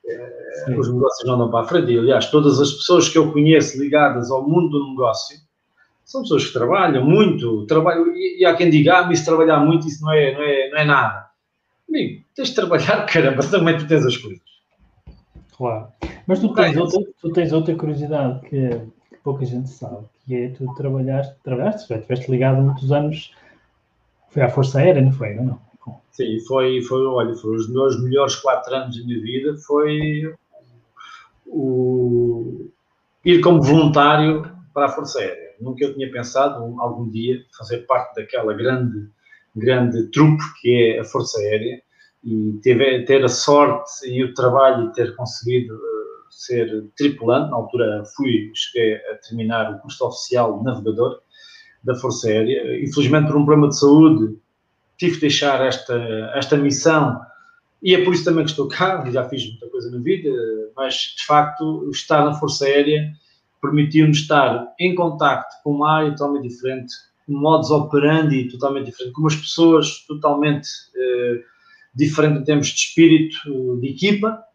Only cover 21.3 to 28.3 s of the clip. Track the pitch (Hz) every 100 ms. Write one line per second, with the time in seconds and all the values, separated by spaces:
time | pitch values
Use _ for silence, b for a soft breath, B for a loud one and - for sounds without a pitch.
21.3 | - - 123 147 - - 110 - 127 -
22.3 | 127 131 131 135 135 135 143 151 156 -
23.3 | b b b b _ _ _ _ _ _
24.3 | 151 127 - 131 135 175 151 131 131 107
25.3 | 104 127 - _ _ - 107 _ - 120
26.3 | 113 - 131 127 127 120 131 131 127 113
27.3 | 113 107 113 110 127 135 120 127 135 139